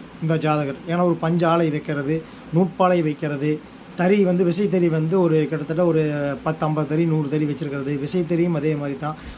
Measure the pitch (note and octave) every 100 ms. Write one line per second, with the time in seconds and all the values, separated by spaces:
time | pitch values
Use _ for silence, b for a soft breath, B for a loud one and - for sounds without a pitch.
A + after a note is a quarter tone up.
0 | - - D#3+ D#3+ D#3 D3+ C#3 C#3 E3 F3
1 | F3 E3+ E3 E3+ E3+ E3+ D#3+ D3 D#3 D3
2 | C#3 D#3+ B B - D#3+ F#3 - F#3 F3
3 | D#3 D3 D3+ C#3+ D3+ D3+ - - - -
4 | F3+ G#3 F3+ F3+ F3 E3+ G3 F3+ E3+ D#3+
5 | D#3+ F#3+ E3+ D#3 C#3+ D3+ D3+ D#3+ F3 D#3+
6 | D3+ D3 C#3+ B2+ D#3+ D#3+ D#3 D3+ C#3 D#3
7 | E3+ D#3 C#3+ D3+ D3+ C#3+ D3 C#3 C3+ C#3+
8 | D3 F3+ E3+ E3+ F3 D3+ D#3 D3 C#3+ C3+
9 | D3+ D3+ B